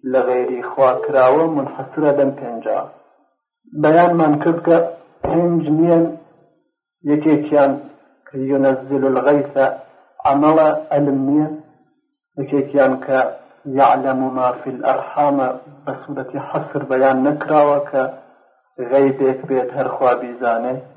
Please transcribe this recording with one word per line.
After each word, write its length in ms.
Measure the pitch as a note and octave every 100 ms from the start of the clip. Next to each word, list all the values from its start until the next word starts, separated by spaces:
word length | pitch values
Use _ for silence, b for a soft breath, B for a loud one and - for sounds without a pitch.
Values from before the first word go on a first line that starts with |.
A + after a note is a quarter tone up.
| C3
لە 80 | B2+ B2+
غەیری 340 | B2+ B2 B2 -
خوا 200 | - C3 -
کراوە 400 | - C3+ B2+ C#3+ E3 D3+
منحەسرە 540 | C3 - C#3+ - D3+ C#3+
بەم 140 | C3+ -
پێنجا. 420 | B2 A2+ A2 G2+ - - _ _ _ _ _ _ _ D3
بەیانمان 520 | D3+ D#3+ F3 E3+ D#3 D3
کرد 160 | E3+ E3+ -
کە 100 | E3 E3+ - _ _
پێنج 380 | - E3 F3 E3+ D3 D#3
نیەن، 260 | E3+ E3+ E3 - - _ _ _ _ _ _ _ D#3
یەکێکیان 640 | D3+ D#3 C#3+ - D3+ C#3 C3+ - - _ _ _
کە 100 | C3+ C3+
یونەزیل 540 | C#3 C3+ C3 C3 C#3 C3+
الغەیثە 560 | C3+ B2+ D3 C#3 C#3 C3+ - - _ _ _ C#3+
عەمەڵە 420 | C#3 D3+ D#3+ D#3 - -
علم 240 | D3 C#3+ C3+ C3+
نییە، 200 | D3 D3+ - - _ _ _ _ _ _ -
یەکێکیان 560 | C3 C#3+ C3+ C#3+ C3 C3
کە 140 | - C3+ B2 - - _ C#3+ C3
یعلم 400 | C#3 C3+ C3+ C3 C3 B2+
ما 120 | B2+ B2
فی 100 | C3+ B2+
الأرحام 600 | - - - - D3 C#3 B2+ - - -
بە 80 | - -
سوورەتی 440 | - C#3 B2+ C#3 -
حەسر 340 | D#3 D3+ C#3+ C3+
بەیان 280 | C3 C3+ C3 C3+
نەکراوە 520 | D3 - D#3 D3 C#3+ -
کە 120 | C#3 C3 - - _ _ _ _ - A#2+
غەیبێک 500 | C3+ C#3 C3 C3+ B2+ -
بێت 220 | C3 B2 D3
هەر 120 | B2+
خوا 180 | - C3 A#2+
بیزانێ 560 | B2 A#2+ B2 A2+ B2 B2 -